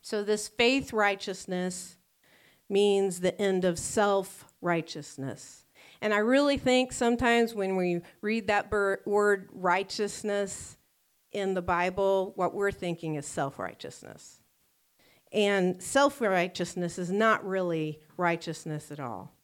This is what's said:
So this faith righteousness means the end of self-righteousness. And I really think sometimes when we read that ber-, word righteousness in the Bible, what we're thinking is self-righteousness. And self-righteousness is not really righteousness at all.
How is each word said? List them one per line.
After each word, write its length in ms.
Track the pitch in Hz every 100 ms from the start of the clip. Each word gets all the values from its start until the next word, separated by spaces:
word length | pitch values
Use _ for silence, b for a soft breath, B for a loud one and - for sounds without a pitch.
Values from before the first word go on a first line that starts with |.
So 240 | - 214
this 240 | 208 214 -
faith 440 | - 240 269 262
righteousness 1040 | 214 202 196 - 185 - 180 180 180 - - _ _ b b b b _
means 520 | 196 202 196 196 175
the 200 | 180 180
end 240 | 202 190
of 140 | 180 165
self-righteousness. 1900 | - - 208 196 185 - - _ 175 170 160 160 147 - 135 - - - _ B B B
And 120 | 214
I 60 | 208
really 400 | 220 262 285 277
think 340 | 254 254 254
sometimes 600 | - 240 240 254 233 233
when 220 | 226 190 190
we 240 | 180 175 170 B
read 280 | 208 226 220
that 200 | 208 208
ber-, 300 | 208 196 196 -
word 420 | 208 208 196 190
righteousness 1200 | - 185 180 190 - 208 - 214 202 202 - - - _ _ _ _ _
in 240 | 208 196
the 80 | 185
Bible, 680 | 180 175 180 185 196 190 190 202
what 180 | 180
we're 180 | 202 202
thinking 420 | 190 180 165 160
is 120 | 151 143
self-righteousness. 1120 | - 139 - 95 - - - - - - - _ _ _ _ _ _ b b b
And 480 | - 202 202 180 180
self-righteousness 1200 | - 269 277 285 220 185 175 180 175 - 175 -
is 140 | 175
not 340 | 196 220 214 196
really 540 | 190 180 165 156 151 _ -
righteousness 720 | 175 170 170 156 - 151 -
at 80 | 147
all. 340 | 131 98 - _